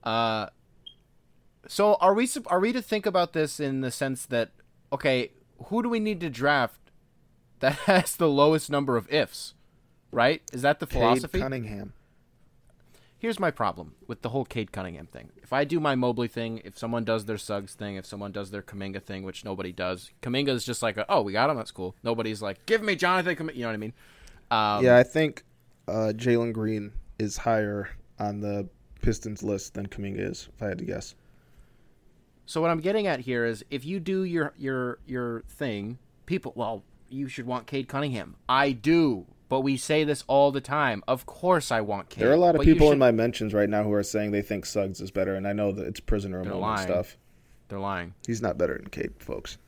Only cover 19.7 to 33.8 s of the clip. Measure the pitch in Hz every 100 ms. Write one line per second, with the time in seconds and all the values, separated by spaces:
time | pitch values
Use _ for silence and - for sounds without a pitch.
19.7 | 90 90 92 - _ 131 127 139 127 120
20.7 | 120 117 104 107 190 101 98 135 139 110
21.7 | - 92 - 117 117 110 107 104 98 -
22.7 | 226 214 180 180 185 160 170 160 127 120
23.7 | 107 107 - - - - - - 113 107
24.7 | 104 123 123 123 156 156 - _ _ _
25.7 | _ - 107 110 110 123 120 117 110 107
26.7 | 107 101 - - - 107 - - 113 104
27.7 | 104 98 - - - 104 104 104 101 95
28.7 | _ _ - 123 107 110 107 104 101 -
29.7 | - 101 - 101 98 95 - - - 104
30.7 | 92 - - - - _ - _ - -
31.7 | _ _ _ _ _ _ _ - 165 165
32.7 | 165 165 214 202 139 123 123 117 110 -
33.7 | 139